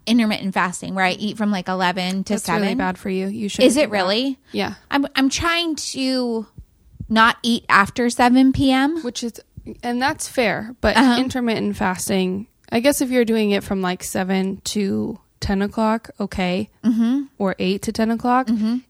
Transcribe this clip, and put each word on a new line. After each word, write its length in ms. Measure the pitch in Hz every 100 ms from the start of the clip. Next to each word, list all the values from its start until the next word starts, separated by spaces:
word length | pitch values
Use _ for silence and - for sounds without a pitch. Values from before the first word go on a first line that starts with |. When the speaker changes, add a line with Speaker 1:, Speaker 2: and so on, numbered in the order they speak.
| -
Speaker 1:
Intermittent 480 | 240 220 202 190
fasting, 400 | 190 180 175 -
where 100 | 190
I 80 | 185
eat 240 | 180 214 214
from, 140 | 208
like, 180 | 196 180
eleven 560 | 185 180 185 180 190
to 100 | 190
Speaker 2:
That's 140 | 214 -
really 140 | 165
Speaker 1:
seven. 160 | 190 247
Speaker 2:
bad 200 | 185 180
for 120 | 202
you. 160 | 185 190
You 200 | 220 202
shouldn't 200 | - 254
Speaker 1:
Is 80 | 254
it 40 |
Speaker 2:
do 40 | 269
that. 40 |
Speaker 1:
really? 460 | 208 180 214 269 262 _
Speaker 2:
Yeah. 220 | 208 208 202 _
Speaker 1:
I'm, 160 | 285 277
I'm 140 | - 269
trying 480 | - 339 339 339 294
to 720 | - 269 262 262 247 226 208 - - _ _ - -
not 280 | 220 226 -
eat 220 | 233 233 -
after 400 | 190 196 - 240
seven 420 | 233 247 254 262
P 200 | 262 269
M. 300 | 262 277 330
Speaker 2:
Which 200 | 240 -
is, 120 | 233 - - - - 202
and 180 | 247 240
that's 260 | 269 302 -
fair, 460 | - 226 - 214 254
but 160 | 220 220
Speaker 1:
Uh-huh. 200 | 262 233
Speaker 2:
intermittent 560 | 262 254 240 220 208 202
fasting, 720 | 202 180 - 196 185 190 220 _ _
I 80 | 233
guess 200 | 269 285
if 100 | 262
you're 140 | 254 226
doing 240 | 220 208
it 120 | 202
from, 200 | - 196
like, 200 | 185 180
seven 600 | - 208 185 190 190 196
to 560 | - 214 196 214 214 226 _ _
ten 220 | - 196
o'clock, 480 | 202 226 220 226 - -
okay, 520 | 202 - 180 185 208 _
Speaker 1:
Mm-hmm. 420 | 214 226 226 269 269 -
Speaker 2:
or 160 | 196 -
eight 240 | 185 196
to 100 | -
ten 180 | 214 220
o'clock, 360 | 226 247 247 254
Speaker 1:
Mm-hmm. 320 | 226 214 247